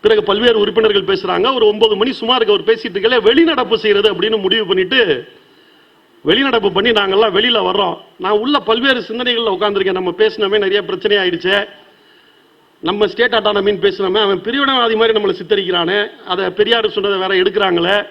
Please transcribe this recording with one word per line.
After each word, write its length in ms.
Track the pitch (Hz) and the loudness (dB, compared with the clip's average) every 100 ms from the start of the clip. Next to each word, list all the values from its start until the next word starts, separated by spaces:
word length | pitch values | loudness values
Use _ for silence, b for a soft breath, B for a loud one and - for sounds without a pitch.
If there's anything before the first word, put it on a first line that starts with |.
பிறகு 220 | 214 214 | 4 2
பல்வேறு 360 | 185 202 240 220 | 2 2 2 2
உறுப்பினர்கள் 560 | 208 196 220 202 190 190 | 2 2 2 0 0 -2
பேசுறாங்க. 400 | 185 180 220 262 | 0 0 0 2
ஒரு 120 | 214 | 2
ஒன்பது 280 | 214 220 208 | 4 2 2
மணி 180 | 233 | -2
சுமாருக்கு 400 | 220 226 254 220 | -4 -2 0 2
அவர் 220 | 202 165 226 | 0 2 -2
பேசிட்டு 200 | - 185 | -2 -2
இருக்கல, 300 | 208 254 202 | 0 2 4
வெளிநடப்பு 500 | 262 330 285 240 220 | 4 4 2 -2 -2
செய்யறது 380 | 214 202 208 | 2 2 2
அப்படின்னு 280 | 180 208 220 | 0 -2 0
முடிவு 240 | 196 226 196 | 0 -2 0
பண்ணிட்டு 640 | 185 185 262 208 131 113 - _ b b b b b _ _ 147 | -2 0 0 0 -2 -6 -20 _ b b b b b _ _ 0
வெளிநடப்பு 460 | 208 277 233 196 | 0 2 0 0
பண்ணி 180 | 180 220 | 0 0
நாங்கெல்லாம் 460 | 214 196 196 220 190 | 0 0 2 2 0
வெளியில 220 | 240 233 | 0 0
வர்றோம். 400 | 185 190 185 160 - _ | 0 -2 -4 -6 -14 _
நான் 200 | 185 214 | -2 -2
உள்ள 220 | 240 294 | 0 -2
பல்வேறு 400 | - 226 269 254 | 0 0 2 -2
சிந்தனைகள்ல 520 | - 226 247 233 226 | -2 -6 -2 -2 -2
உட்கார்ந்திருக்கேன். 400 | 185 208 202 190 | -2 -2 0 -2
நம்ம 220 | 185 185 180 | -2 -4 0
பேசினவே 320 | 214 214 202 | 0 0 0
நிறைய 340 | 214 196 202 | 0 0 -2
பிரச்சனை 340 | 196 185 214 202 | -4 -6 -2 0
ஆயிடுச்சே, 500 | 185 170 180 202 208 - - b b b b b b _ _ _ | 0 -2 0 0 -2 -12 -20 b b b b b b _ _ _
நம்ம 280 | 160 208 208 | -6 -2 -2
ஸ்டேட் 260 | - 233 | 0 0
அட்டானமின்னு 580 | 226 202 202 202 196 196 | 0 0 0 0 0 0
பேசினோமே, 260 | 190 190 196 | 0 -2 0
அவன் 240 | 202 190 | 0 0
பிரிவினைவாதி 540 | 214 269 277 262 233 220 | -2 -2 0 0 0 2
மாதிரி 240 | 226 220 | 2 2
நம்மளை 160 | 208 180 | 0 -4
சித்தரிக்கிறானே, 680 | 175 202 180 175 170 202 208 - - | -2 -2 0 -2 0 -2 -4 -8 -8
அதை 220 | 180 185 | -4 -4
பெரியார் 400 | 185 208 233 214 | -2 0 2 0
சொன்னதை 300 | 208 202 196 | -2 -2 -2
வேற 140 | 190 190 | 0 0
எடுக்கிறாங்களே 720 | 185 208 190 170 175 202 202 | 0 0 0 0 2 0 -2